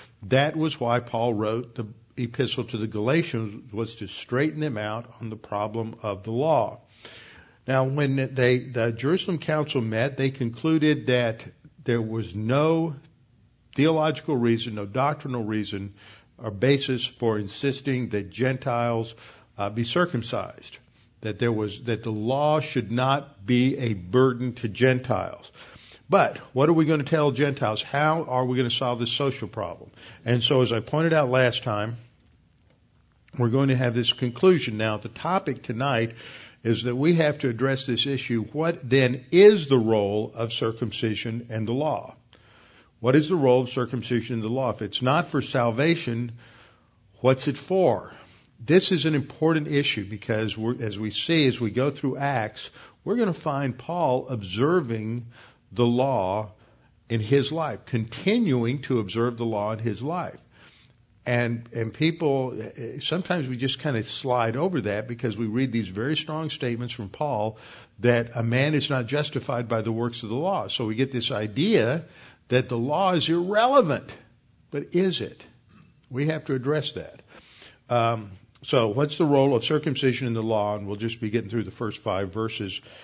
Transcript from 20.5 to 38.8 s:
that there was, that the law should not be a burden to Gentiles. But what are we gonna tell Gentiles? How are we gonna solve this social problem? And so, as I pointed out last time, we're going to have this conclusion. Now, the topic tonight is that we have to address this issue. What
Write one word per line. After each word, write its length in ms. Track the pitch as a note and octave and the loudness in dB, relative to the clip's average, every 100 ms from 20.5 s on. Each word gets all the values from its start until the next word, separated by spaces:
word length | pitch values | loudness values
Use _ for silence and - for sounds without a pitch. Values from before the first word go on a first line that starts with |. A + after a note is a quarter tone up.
| - - - _ _ _ - | -12 -20 -20 _ _ _ -10
that 180 | A2 G2+ | -6 -2
there 140 | A#2 | 0
was, 300 | A2 G#2+ G2 | 0 -2 -4
that 220 | A#2+ A2 | -4 -4
the 60 | A#2 | -4
law 500 | G#2+ A2+ C3+ D3+ D3+ | -4 -2 2 2 2
should 300 | D#3 C3 G2 | 0 -2 -2
not 540 | A#2+ C3 C#3+ - - | 0 2 0 -2 -8
be 320 | G2 B2 C3 C#3+ | 2 4 4 2
a 160 | A#2+ | -2
burden 600 | G2 F2 B2 C3 A#2+ B2+ | -4 2 4 4 2 -6
to 140 | - A2 | -6 -6
Gentiles. 840 | G2 C3 B2 - G2 F2+ - - - - - - - - | 2 4 4 0 -2 -4 -10 -20 -20 -20 -20 -20 -12 2
But 300 | F#3+ A2+ - - | 4 4 0 -4
what 160 | B2+ D#3 | 2 4
are 20 | |
we 140 | E3 D3+ | 6 4
gonna 180 | D3+ | 2
tell 280 | - D#3+ D3 | 2 2 4
Gentiles? 500 | B2 C#3+ C3+ G#2+ G#2+ | 2 0 0 -2 -2
How 420 | - C#3 D3+ D#3+ | -2 0 2 2
are 220 | B2+ B2+ B2+ | 0 0 0
we 100 | B2+ | 0
gonna 140 | A#2+ | 0
solve 280 | - B2+ A#2+ | 0 -2 -2
this 140 | A#2+ | -2
social 340 | - C#3 C3 G2+ | -2 -2 -2 -8
problem? 440 | A2+ F2 E2+ - - - - | -8 -8 -10 -18 -20 -20 -6
And 180 | A#2 B2 | 0 2
so, 200 | - C3+ | 4 4
as 100 | A2+ | 4
I 80 | A2+ | 0
pointed 320 | - D3+ E3 | -2 0 2
out 160 | D#3 C3 | 2 4
last 360 | B2+ B2 - | 4 4 2
time, 340 | B2 G#2 A2 A#2+ - _ _ _ _ _ _ _ _ _ _ _ _ - | -4 -4 -4 -8 -14 _ _ _ _ _ _ _ _ _ _ _ _ 0
we're 120 | A#2+ | 2
going 180 | C3+ C#3 | 4 4
to 80 | B2+ | 2
have 180 | B2 | 2
this 180 | A#2 A#2 | 0 -2
conclusion. 640 | - B2 A#2 F#3+ E3 B2 G#2+ | -2 -2 2 4 4 2 -2
Now, 180 | A2 G#2+ | -2 -2
the 140 | A2+ | -6
topic 520 | - D#3+ F#3+ D3+ B2 | -8 -2 -2 -2 -6
tonight 520 | - A2+ C#3 A#2 A#2 - - - - - | -6 -4 0 0 -2 -4 -18 -20 -20 -6
is 180 | A2+ A2+ | -2 0
that 140 | B2 B2 | 0 0
we 180 | D#3 | 2
have 240 | E3+ D3+ D3 | 4 2 2
to 100 | C3 | -2
address 380 | A2+ C3+ C3 - | 0 0 0 -2
this 200 | A#2 C#3 | -2 0
issue. 380 | C3 - A#2 G#2 | -2 -2 -2 -2
What 360 | D3 E3 E3+ | -4 -2 -2